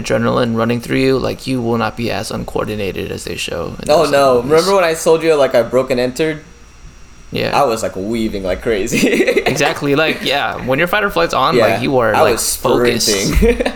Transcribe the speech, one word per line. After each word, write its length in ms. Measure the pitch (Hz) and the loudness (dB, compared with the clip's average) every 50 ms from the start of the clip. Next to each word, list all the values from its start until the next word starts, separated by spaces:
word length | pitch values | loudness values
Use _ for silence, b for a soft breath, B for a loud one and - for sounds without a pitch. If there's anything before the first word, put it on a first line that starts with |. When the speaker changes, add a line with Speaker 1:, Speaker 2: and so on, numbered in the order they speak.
Speaker 1:
adrenaline 540 | 117 - 123 113 117 117 120 127 123 117 113 | 0 0 0 0 0 0 0 0 0 0 0
running 240 | 110 113 117 120 120 | 0 0 0 -2 -2
through 200 | 117 - 131 131 | -2 -2 -2 0
you, 200 | 131 131 131 127 | 2 2 2 0
like, 260 | 120 110 104 - - | 0 -4 -6 -6 -6
you 160 | 131 131 127 | -6 -4 -2
will 160 | 117 113 117 113 | -2 -2 0 0
not 200 | 110 110 - - | -2 -2 -4 -4
be 120 | 120 104 | -6 -4
as 220 | 101 98 110 - | -4 -4 -6 -6
uncoordinated 800 | - 113 117 - - - 110 110 107 107 101 92 87 - 92 87 | -6 -8 -8 -6 -4 -4 -4 -4 -4 -4 -4 -6 -4 -6 -6 -6
as 140 | 95 95 - | -8 -8 -8
they 100 | - - | -8 -8
show 400 | 80 - - - 78 85 - - - - | -8 -8 -6 -6 -6 -6 -8 -8 -8 -2
in 60 | - | 2
Speaker 2:
Oh 140 | 147 - 156 | 2 2 4
Speaker 1:
those 80 | 143 | 2
Speaker 2:
no! 240 | 143 139 139 135 127 | 2 4 4 4 4
Speaker 1:
movies. 160 | 120 120 135 | 2 2 4
Speaker 2:
Remember 240 | 156 160 175 190 202 | 2 2 4 4 2
when 100 | 196 180 | 2 2
I 80 | 165 160 | 2 0
told 300 | 160 - 175 160 165 160 | 0 2 2 2 4 4
you, 120 | 165 156 | 2 4
like, 180 | 147 135 123 - | 4 4 4 4
I 80 | 123 | 2
broke 300 | 117 117 123 127 131 131 | 2 2 2 0 0 2
and 80 | 135 120 | 0 0
entered? 420 | 123 127 127 - 160 156 151 151 - - - - - - - - - - - - - - - - - - - | 0 -2 -2 -2 -2 -2 -2 -6 -10 -16 -20 -20 -20 -20 -20 -20 -20 -20 -20 -20 -20 -20 -20 -20 -16 -8 -6
Speaker 1:
Yeah. 180 | 117 117 113 101 123 | -4 -2 0 0 2
Speaker 2:
I 60 | 143 | 2
was, 180 | 127 113 107 104 | 2 0 -2 -4
like, 140 | 92 - 95 | -4 -4 -6
weaving 460 | 95 107 117 113 113 110 - 98 95 | -6 -4 -2 -2 -2 -2 -4 -4 -4
like 180 | 90 95 95 | -4 -4 -2
crazy. 600 | - 123 110 98 101 120 - - - - - - 392 | -2 -2 -2 -2 -2 -2 0 0 2 2 2 2 2
<laughs> 220 | - - - - | 2 0 0 0
Speaker 1:
Exactly. 500 | - 127 - 139 151 165 - 151 143 139 | 0 0 0 0 0 -2 -2 -2 0 2
Like, 280 | 143 160 151 123 - - | 2 2 0 0 -2 -2
yeah, 420 | - 131 143 120 110 - - - | -2 -2 0 -2 -2 -4 -6 -4
when 140 | 117 131 139 | -2 0 0
your 80 | 170 175 | 0 0
fight 160 | - 214 202 | 0 0 -2
or 60 | 202 | 0
flight's 240 | - 170 170 151 - | 0 0 0 0 0
on, 240 | - 131 147 - 120 | 0 0 2 4 4
Speaker 2:
Yeah. 80 | 110 | 4
Speaker 1:
like, 160 | 104 110 113 | 4 2 0
you 160 | 123 147 139 127 | 0 0 2 2
are, 180 | 117 110 107 | 2 2 4
Speaker 2:
I 60 | 131 | 4
Speaker 1:
like, 100 | 156 - 117 | 4 4 2
Speaker 2:
was 60 | 107 - | 0 -2
sprinting. 880 | - - - - 131 131 139 120 120 117 113 - 113 104 98 101 - - | -4 -4 -2 0 0 2 4 2 2 2 2 0 0 0 0 0 0 2
Speaker 1:
focused. 400 | - 208 233 240 - 254 262 - | 4 4 4 2 2 -2 -4 -4